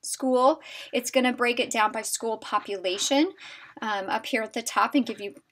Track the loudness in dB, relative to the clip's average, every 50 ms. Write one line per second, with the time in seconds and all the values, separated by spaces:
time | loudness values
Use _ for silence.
0 | -10 -10 -8 -2 0 2 4 6 6 6 4 2 -4 -18 -16 -16 -14 -4 -4 -4
1 | -2 2 2 2 2 2 2 2 0 0 0 0 -2 -2 2 2 2 2 2 -2
2 | -6 -4 -6 -4 -2 -4 -4 -4 -6 -4 -4 -4 -2 -2 -8 -4 -2 -4 -2 -2
3 | 0 2 4 4 4 4 0 -8 -18 -18 -18 -18 -20 -20 -14 -8 -4 -4 -4 -4
4 | -2 -2 -4 -4 -2 -2 -2 -2 -2 -2 -6 -6 -6 0 2 2 2 4 4 2
5 | 2 2 -4 -8 -8 -10 -12 -14 _ _